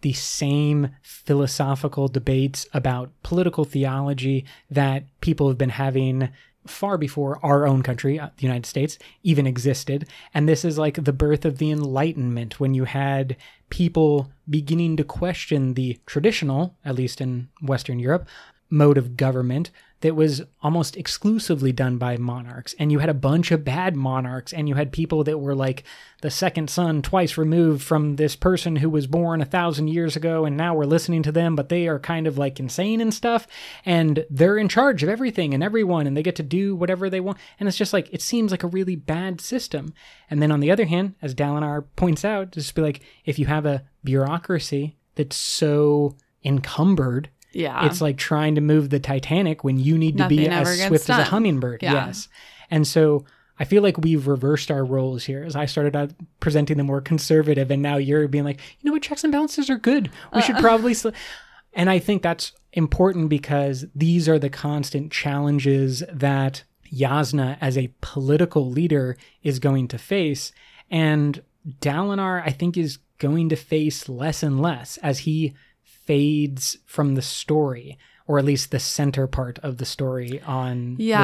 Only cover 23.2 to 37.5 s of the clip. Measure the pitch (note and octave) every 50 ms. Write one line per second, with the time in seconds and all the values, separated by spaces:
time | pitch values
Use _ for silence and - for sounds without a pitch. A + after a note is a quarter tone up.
23.2 | A#2+ C3+ C#3+ E3 F3 - F3 D#3 D3 C3+ B2+ E3 F#3 F#3+ F3+ C#3 C3+ C3 C3 C3
24.2 | B2+ B2 B2+ B2+ A#2+ - - E3 D3+ D3 C#3 C3+ D3 C3+ C3+ D#3 E3 E3 E3+ D#3
25.2 | D3+ C#3+ D#3 D#3 C#3 C#3 C#3 C3+ C3+ C3 B2+ C3 - - - - - - _ _
26.2 | - D3+ - - F#3 F3+ E3+ - D#3+ D3 - - F3+ E3+ D#3+ D3+ C#3 - - F#3+
27.2 | F3+ D#3+ - - D#3+ D#3 D#3+ E3+ E3+ D#3+ D#3 C#3 C#3 - E3 D3+ D3+ D3+ C#3+ C3+
28.2 | D3+ D3+ C#3 - - F#3 F#3 E3+ - E3+ D#3+ D3+ C#3 D#3+ D#3 D#3 C#3 C3 C#3 E3+
29.2 | E3+ E3 E3 D#3+ D3+ C3+ - F#3 F3 E3+ D#3 C#3 D#3 D#3 D#3+ E3+ E3+ D#3+ D3+ D#3+
30.2 | D3+ E3 E3 D#3+ D#3+ D3+ C#3+ C#3+ D#3+ F3 E3+ D#3 D3 C#3+ D#3+ E3+ E3 - E3+ D#3+
31.2 | D#3 D3 D3+ E3 E3+ E3+ E3 D3 C#3 C#3 E3+ F3 F3 E3+ D#3 C#3 C#3 - E3+ E3
32.2 | D#3+ D#3+ C#3+ C3+ C#3+ C#3 C#3 - C3+ B2+ - - F3+ G#3 A3 A3+ A3+ A3 G#3+ -
33.2 | - A#3+ A#3 A3+ A3+ _ - - - - - - - F#3+ F3 E3 E3 D#3 D3 D3
34.2 | D#3 - D3 C3+ D#3+ F#3 G3+ G#3 G#3+ F#3+ - A3+ C4 C#4+ B3+ D#3+ C#3 D#3+ G#3 A3+
35.2 | C4 B3+ - - F3 D3+ C#3 C3+ D#3 G#3 G#3 A3+ G#3+ F#3 F3 E3 D3 C#3+ C#3 D3
36.2 | D#3 F3+ F3 - D#3+ C3+ C#3+ F3+ G3 G3+ G3 F3 F3 F3 F#3 F3+ F#3+ F#3+ F#3 F#3+
37.2 | F3+ G3 G3 - - -